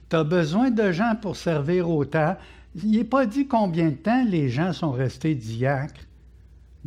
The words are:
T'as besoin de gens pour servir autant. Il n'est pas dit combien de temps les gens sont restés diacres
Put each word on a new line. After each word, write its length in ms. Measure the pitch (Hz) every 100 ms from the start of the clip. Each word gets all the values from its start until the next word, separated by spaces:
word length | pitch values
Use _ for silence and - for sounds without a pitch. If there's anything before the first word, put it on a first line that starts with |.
| -
T'as 160 | 165
besoin 460 | 151 180 156 180 269
de 220 | 220 208
gens 220 | 165 233 220
pour 160 | 202 156
servir 540 | 175 156 139 180 170
autant. 480 | 160 143 160 156 190 - - -
Il 180 | 170 208
n'est 120 | 214
pas 220 | 240 269 240
dit 200 | 269 277
combien 440 | 233 202 165 165
de 60 | 131
temps 280 | - 247
les 240 | 247 180 139
gens 240 | 117 185
sont 200 | 147 160
restés 420 | 123 131 - 160
diacres 720 | 151 110 113 131 139 151 - - - - - - - - -